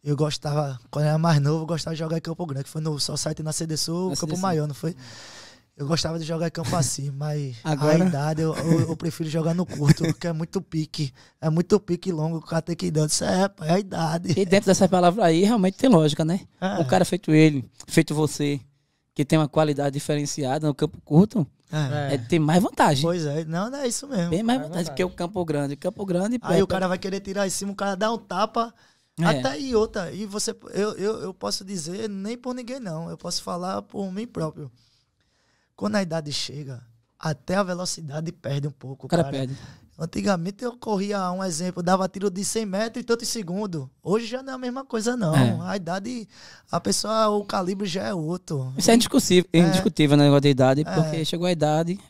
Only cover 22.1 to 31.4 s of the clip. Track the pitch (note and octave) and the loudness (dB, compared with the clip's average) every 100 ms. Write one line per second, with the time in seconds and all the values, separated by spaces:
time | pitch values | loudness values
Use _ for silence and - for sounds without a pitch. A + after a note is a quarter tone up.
22.1 | C#3 A2+ F3 D3+ F3 A3 - A#3 C3+ E3 | -4 0 0 4 4 2 2 2 4 0
23.1 | F3 D3+ D3 D#3+ E3 G#3+ C#4 C4 - C#4+ | -2 -2 -4 -4 -4 -4 -4 -4 -6 -6
24.1 | A#3+ E3+ E3 A3+ B3+ D#3 E3+ F3 C#3+ F3+ | -4 -2 0 0 0 -2 -6 -6 -2 -4
25.1 | - E3+ F#3+ E3 C#3+ C#3+ C#3+ F#3 - G3 | -4 -6 -4 -2 -2 -2 -4 -6 -6 -4
26.1 | F3 G3+ B3 - G3 F#3+ F#3+ F#3 F#3 G3 | -2 0 -2 2 2 4 0 0 -2 -4
27.1 | G3 G3+ G3 G3 - G3 G3 G3+ F#3+ A3 | -8 -6 -4 -2 -2 -6 -4 -4 -2 -2
28.1 | A3+ - F3+ A3 A#3 A#3 _ _ _ _ | -2 -6 -2 -2 -2 -4 _ _ _ _
29.1 | - E3+ C4 C4 C#4+ C4+ A3+ A3 A3 E3 | 0 2 2 -2 -4 0 0 0 -2 -8
30.1 | F3+ G#3 G#3 A3 G3+ - - G#3 - G3 | -10 -8 -6 -6 -8 -8 -4 -4 -2 -4
31.1 | A3 D3+ F#3 | -4 -8 -8